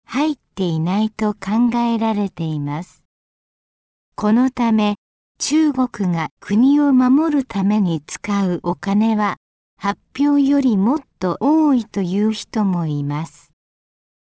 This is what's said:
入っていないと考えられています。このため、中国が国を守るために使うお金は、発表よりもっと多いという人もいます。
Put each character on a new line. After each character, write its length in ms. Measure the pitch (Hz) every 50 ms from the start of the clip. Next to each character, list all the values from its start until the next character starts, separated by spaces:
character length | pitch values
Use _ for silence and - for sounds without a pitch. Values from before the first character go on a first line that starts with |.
| _
入 260 | - - 254 294 320 285
っ 40 | - _ _ _
て 80 | - 190
い 160 | 175 160 160
な 220 | 160 170 185 208
い 100 | 220 214
と 220 | - - 220 214 208
考 440 | - - 190 208 226 247 240 226 240
え 200 | 240 233 233 220
ら 160 | 226 226 220
れ 140 | 208 208 190
て 160 | - - 165
い 160 | 160 156 147
ま 240 | 143 143 143 156 180
す。 180 | - _ _ _ _ _ _ _ _ _ _ _ _ _ _ _ _ _ _ _ _ _ _ _ _ _
こ 180 | - - 208 214
の 180 | 240 254 262
た 200 | - - 240 233
め、 260 | 220 214 208 208 208 - _ _ _ _ _ _ _ _
中 340 | - - 277 311 320 302 262
国 360 | 254 254 247 - - 202 180 170
が 160 | 165 160 - - _
国 400 | - - 202 214 247 269 285 294
を 120 | 294 285 269
守 460 | 254 254 247 262 285 320 330 294 285
る 60 | 262
た 200 | - - 202 190
め 160 | 202 208 214
に 220 | 196 175 165 156 151
使 400 | - - - - - 202 202 196
う 140 | 185 180 - -
お 140 | 175 180
金 400 | - - 196 202 208 220 226 220
は、 220 | 208 214 202 - - _ _ _ _ _ _ _
発 240 | _ - 202 208 - _ _ - -
表 220 | 285 294 285 285 277
よ 180 | 269 285 285
り 160 | 277 262 220
も 200 | 190 190 226 277
っ 20 | 311 - _ _ _
と 180 | - 185 170 -
多 340 | - 277 311 320 311 302 277
い 100 | 247 214
と 180 | - - 202 190
い 140 | 175 185 202
う 120 | 208 220 214
人 320 | - - - - 220 208
も 220 | 196 180 175 165
い 180 | 156 151 147 143
ま 220 | 143 147 151 165
す。 260 | - - - _ _ _ _ _ _ _ _ _ _ _ _ _ _ _ _ _